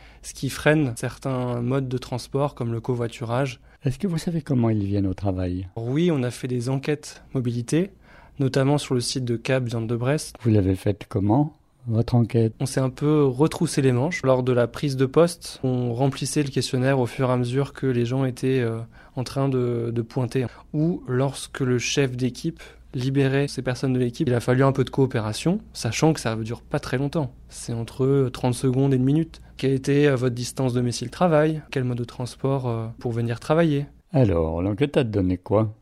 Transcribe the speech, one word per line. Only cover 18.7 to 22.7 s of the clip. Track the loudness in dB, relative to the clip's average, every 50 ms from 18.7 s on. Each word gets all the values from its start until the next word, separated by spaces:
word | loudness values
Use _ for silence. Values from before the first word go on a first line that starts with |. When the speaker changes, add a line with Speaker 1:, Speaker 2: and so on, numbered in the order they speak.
| -2 -6 -8 -12 -16 -20 -20 -12 -8
Speaker 1:
en | -8 -6
train | -4 -2 -2 0 0
de, | 0 0 0 0 0 -2 -2 -2 -2
de | -4
pointer. | -4 -4 -2 -4 -2 -2 -2 -2 -2 -4 -6 -12 -12 -6
Ou | -2 0 0 0 0 -2 -4
lorsque | -2 0 0 0 0 -2 -6 -10 -10 -6 -4
le | 0 0 0 0
chef | -2 -2 0 0 0 0 0
d'équipe | -2 -2 -4 -4 -4 -6 -6 -6 -8 -12 -20